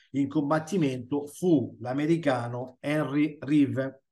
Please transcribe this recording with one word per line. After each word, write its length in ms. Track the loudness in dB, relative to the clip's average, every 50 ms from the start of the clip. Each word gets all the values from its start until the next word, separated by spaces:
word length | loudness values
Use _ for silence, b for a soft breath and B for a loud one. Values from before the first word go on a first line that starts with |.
| B B
in 180 | -2 -2 -2 0
combattimento 1000 | 0 -2 0 2 0 0 -2 -2 0 0 0 0 0 -4 -4 -4 -4 -4 -4 -6
fu 480 | -8 -2 2 4 4 4 2 0 -6 -10
l'americano 960 | -8 -6 -4 -2 0 2 0 2 2 0 0 0 -2 -4 -6 -8 -8 -10 -12 _
Henry 580 | -6 -2 -2 -2 -2 0 0 0 0 0 -2 -6
Reeve. 640 | -4 2 4 4 4 4 2 -2 -4 -4 -6 -12 _ _